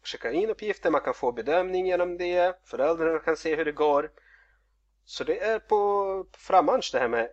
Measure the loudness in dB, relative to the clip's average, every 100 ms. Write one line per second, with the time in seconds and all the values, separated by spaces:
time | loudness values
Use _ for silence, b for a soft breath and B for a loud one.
0 | -14 -8 -4 -2 -2 -4 -6 -2 0 0
1 | -2 -2 -4 -4 -2 0 0 -2 0 0
2 | -2 -2 -2 2 0 -2 _ -2 0 2
3 | 0 0 -2 -2 -2 -2 -2 0 2 2
4 | 0 b b b b b b _ _ _
5 | _ -8 -4 -2 -2 -4 0 2 2 0
6 | 0 -4 -10 -18 4 4 6 2 0 0
7 | 0 0 -2